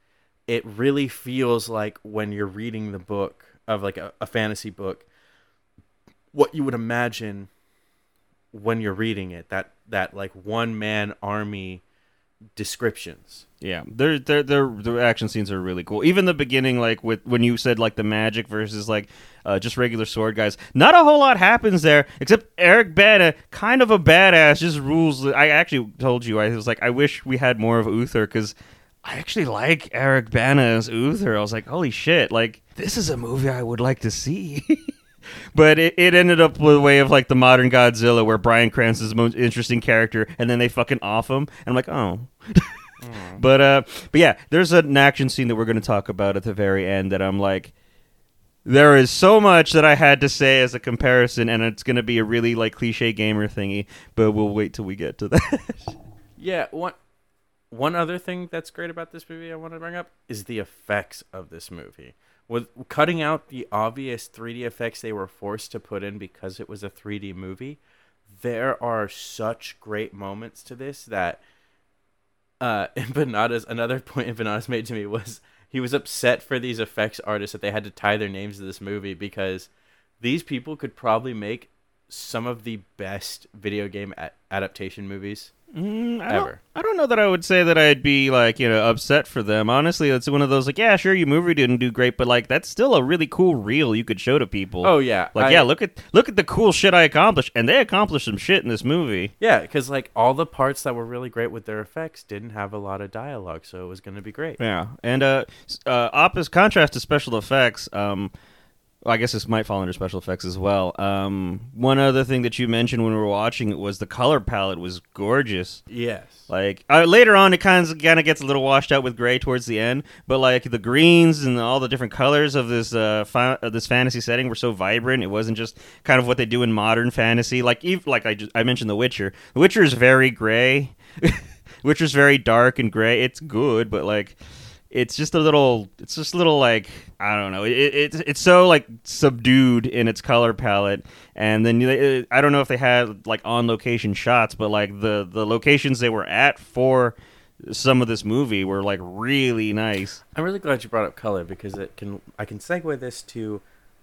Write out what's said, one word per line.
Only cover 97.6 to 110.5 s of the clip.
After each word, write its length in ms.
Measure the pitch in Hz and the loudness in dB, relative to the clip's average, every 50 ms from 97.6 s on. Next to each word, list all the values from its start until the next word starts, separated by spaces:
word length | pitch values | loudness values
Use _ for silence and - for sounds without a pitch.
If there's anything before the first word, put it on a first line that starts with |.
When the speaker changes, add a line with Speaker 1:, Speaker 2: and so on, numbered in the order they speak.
| 117 | 2
Speaker 2:
they 100 | 131 175 143 | 2 2 2
accomplished 440 | - - 185 190 208 - 156 131 - | 2 2 0 0 0 0 -2 -4 -4
some 120 | 113 101 | -4 -6
shit 260 | 92 - - 196 - - | -4 -2 0 0 0 0
in 60 | 120 | -2
this 160 | 110 104 - | -6 -4 -2
movie. 480 | 131 156 175 156 120 101 90 95 98 - - | -2 -2 -2 -2 -2 -2 -4 -4 -6 -6 -2
Speaker 1:
Yeah, 240 | 208 233 135 98 80 | 2 2 2 2 2
'cause, 240 | - - 143 123 135 | -2 -6 -6 -4 -4
like, 220 | 139 131 - - - | -6 -8 -8 -4 -2
all 180 | 110 117 131 131 | 0 2 2 2
the 120 | 151 160 | 0 -4
parts 360 | - - - 131 135 135 - - | -6 -4 -2 -2 -2 -2 -4 -8
that 120 | 135 120 | -8 -8
were 100 | 117 117 | -8 -10
really 240 | 117 123 123 127 120 | -10 -10 -12 -12 -8
great 220 | - 117 117 - | -6 -6 -6 -6
with 140 | 110 107 - | -8 -10 -12
their 160 | 107 107 107 | -10 -10 -10
effects 420 | 104 - - 160 160 156 - - - | -10 -12 -12 -12 -12 -12 -14 -20 -18
didn't 280 | - 101 104 113 117 | -16 -14 -14 -14 -12
have 200 | 107 107 101 101 | -10 -10 -10 -10
a 60 | 107 | -10
lot 240 | 104 101 98 98 98 | -10 -10 -10 -10 -10
of 100 | 101 98 | -10 -12
dialogue, 540 | 113 110 127 147 135 107 92 87 80 80 - | -12 -12 -12 -12 -14 -14 -14 -14 -14 -16 -16
so 180 | - 92 90 90 | -18 -18 -16 -16
it 40 | |
was 120 | 90 95 98 | -16 -16 -18
gonna 220 | - 98 98 104 | -18 -18 -18 -16
be 100 | 92 107 | -16 -16
great. 240 | - 135 160 160 - - | -14 -12 -12 -12 -10 -8
Speaker 2:
Yeah, 260 | 117 110 95 85 - 110 139 - - | -6 -4 -4 -6 -6 -10 -12 -10 -6
and, 180 | 120 131 135 139 | -4 -2 0 0
uh, 200 | 135 135 131 - - - - _ | 0 0 0 -4 -6 -12 -20 _
s-, 120 | - - - - | -18 -18 -10 -6
uh, 240 | 127 127 120 120 110 - | -2 -2 -2 -2 0 2
opposite 380 | 147 165 180 - 190 151 - | 2 2 2 2 -2 -6 0
contrast 420 | - 175 202 208 - 185 151 - - | 2 4 4 4 4 4 2 2 0
to 80 | 123 | -4
special 340 | - - 151 139 - 123 117 | -4 -2 -2 -2 -2 -4 -6
effects, 520 | 107 - - 135 135 127 117 - - - - | -6 -2 0 2 2 2 2 0 -4 -10 -8
um, 400 | - 101 101 101 98 95 101 92 - - _ _ _ _ _ _ _ _ _ _ _ _ - | -6 -4 -4 -4 -4 -6 -6 -8 -10 -16 _ _ _ _ _ _ _ _ _ _ _ _ -4
well, 100 | 117 113 | -2 -2
I 40 | |
guess 160 | 110 120 - - | -2 -2 -4 -4
this 140 | 107 - | -6 -6
might 200 | 107 110 110 107 | -4 -4 -4 -2
fall 140 | - 101 95 | -4 -4 -4
under 120 | 92 90 - | -4 -6 -6
special 240 | - 92 90 101 | -6 -8 -8 -8
effects 280 | 90 - 95 92 - - | -8 -8 -8 -8 -8 -8
as 120 | 90 | -10